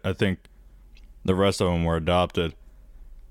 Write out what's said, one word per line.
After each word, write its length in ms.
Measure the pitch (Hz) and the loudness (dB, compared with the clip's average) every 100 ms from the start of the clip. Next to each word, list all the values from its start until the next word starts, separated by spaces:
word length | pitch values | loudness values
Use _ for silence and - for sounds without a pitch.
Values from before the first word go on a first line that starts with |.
I 80 | 95 | -2
think 260 | 92 101 90 - - - - - - - - | -2 -2 -2 -8 -20 -20 -20 -20 -20 -20 -10
the 100 | - | -2
rest 260 | 92 98 - | 2 2 2
of 60 | 92 | 0
them 140 | 87 | 0
were 120 | 85 82 | 0 0
adopted. 580 | 80 87 87 - 82 - - - - - - - - | 2 2 2 0 -4 -6 -20 -20 -20 -20 -20 -20 -20